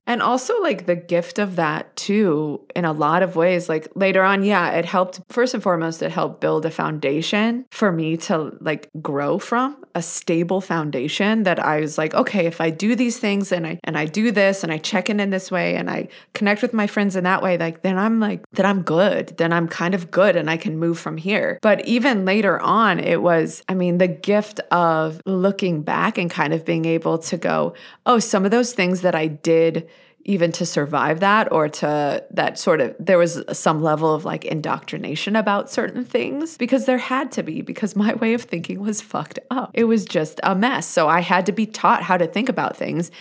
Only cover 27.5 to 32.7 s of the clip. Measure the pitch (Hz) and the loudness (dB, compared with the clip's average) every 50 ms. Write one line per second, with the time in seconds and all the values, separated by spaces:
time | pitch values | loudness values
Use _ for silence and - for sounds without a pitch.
27.5 | 160 160 156 170 - - - - - - _ - 247 226 - - - 196 190 202 | 0 0 0 -2 -4 -8 -16 -20 -20 -4 _ 2 2 4 2 2 0 0 2 2
28.5 | 220 240 247 240 - - 185 180 180 180 180 180 170 160 156 160 151 151 - 165 | 2 2 2 0 0 0 0 0 0 2 2 0 2 2 0 -2 -4 -4 0 2
29.5 | 165 165 165 165 160 165 165 - - - _ _ _ _ - - 202 175 170 170 | 4 4 4 4 2 -2 -6 -8 -12 -20 _ _ _ _ -4 -2 0 2 2 0
30.5 | 165 - 180 170 - 165 143 143 156 139 120 147 160 165 190 196 208 220 208 - | 0 -2 -4 -2 -2 -2 -2 0 0 0 0 0 0 2 2 4 4 4 2 2
31.5 | - 160 151 151 147 - - 151 151 151 147 143 135 - - - - - 151 - | 2 0 0 0 -2 -2 -2 -2 0 0 0 0 -2 -4 -6 -4 -2 -2 -2 -2
32.5 | - - - 196 | -2 -2 0 2